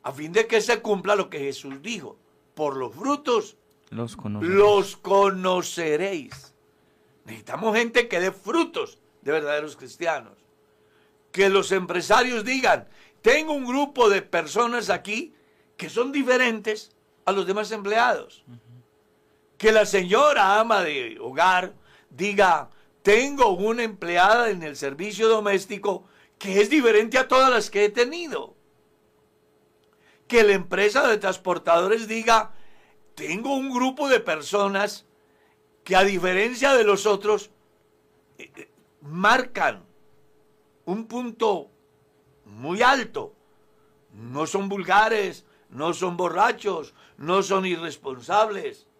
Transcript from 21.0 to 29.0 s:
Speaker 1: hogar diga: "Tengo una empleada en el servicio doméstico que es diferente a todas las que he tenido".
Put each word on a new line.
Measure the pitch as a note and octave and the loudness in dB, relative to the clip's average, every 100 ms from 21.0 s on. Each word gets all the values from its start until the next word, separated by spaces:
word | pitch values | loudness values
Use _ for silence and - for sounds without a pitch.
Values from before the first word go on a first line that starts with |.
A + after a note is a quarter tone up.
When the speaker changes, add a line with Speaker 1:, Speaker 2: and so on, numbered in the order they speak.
| A#2 G#2+ | -8 -10
Speaker 1:
hogar | A#2 C3 F#3 F#3 F#3 - _ _ _ | -8 2 2 2 -2 -14 _ _ _
diga: | B2+ G3+ G3+ F#3+ D#3+ C#3 - _ _ | -6 -2 2 4 4 -2 -20 _ _
"Tengo | F#3+ G#3+ C#4 C#4+ A#3 | 4 4 4 2 2
una | F3+ G#3+ A#3 | 2 -2 -2
empleada | A3+ G3 E3+ F3 F#3+ A#3 A#3 | -4 -6 -2 2 4 4 2
en | F#3 | -2
el | D#3 C3+ | -8 -8
servicio | C#3 C#3+ G#3 G3 A3 | -8 -6 -10 0 2
doméstico | A3 G#3 F#3+ - G3+ G#3 F3+ _ _ _ _ | 2 2 -2 -2 -6 -4 -6 _ _ _ _
que | G3 G3 | -2 2
es | G#3+ | 4
diferente | D4+ A#3+ G#3+ A3+ B3+ | 4 6 4 4 0
a | C4 | 2
todas | C4 C4 | 4 4
las | A#3+ G3+ | 2 0
que | G3 | 0
he | G#3 | 0
tenido". | G#3 B3 E4+ E4 E3+ A#2+ _ _ _ _ _ | 2 -2 -2 -8 -10 -12 _ _ _ _ _